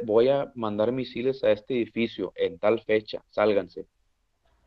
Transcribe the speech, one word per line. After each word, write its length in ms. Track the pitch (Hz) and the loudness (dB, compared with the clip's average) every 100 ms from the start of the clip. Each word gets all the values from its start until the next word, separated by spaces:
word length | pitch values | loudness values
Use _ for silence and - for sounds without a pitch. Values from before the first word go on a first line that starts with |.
voy 260 | 113 110 127 | 6 4 4
a 220 | 139 - 123 | 2 -2 -6
mandar 360 | 110 104 110 | -4 0 0
misiles 520 | 131 123 120 127 131 | 0 -6 -4 -4 0
a 80 | 110 | 0
este 240 | 104 - 123 | 0 -2 -4
edificio 560 | 110 113 117 - 92 - | -2 -2 -4 -4 -8 -4
en 240 | 95 - | -4 0
tal 220 | 107 110 | 0 0
fecha, 420 | - 110 107 - - | 0 -2 -2 -10 -8
sálganse". 580 | - 107 98 90 87 - _ _ _ _ _ _ _ | 0 2 2 -2 -8 -16 _ _ _ _ _ _ _